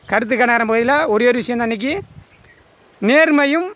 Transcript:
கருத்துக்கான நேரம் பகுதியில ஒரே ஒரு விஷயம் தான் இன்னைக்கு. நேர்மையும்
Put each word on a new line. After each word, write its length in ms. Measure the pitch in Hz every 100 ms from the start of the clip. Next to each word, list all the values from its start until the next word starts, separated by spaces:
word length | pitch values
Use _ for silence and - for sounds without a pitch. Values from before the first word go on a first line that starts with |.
| -
கருத்துக்கான 380 | 208 226 233 240
நேரம் 220 | 233 226
பகுதியில 380 | 226 233 285 311
ஒரே 200 | 214 240
ஒரு 100 | 247
விஷயம் 240 | 226 240
தான் 100 | 233
இன்னைக்கு. 220 | 226 254 370 - - - _ - _ _ _ _ -
நேர்மையும் 720 | 202 277 320 294 285 311 359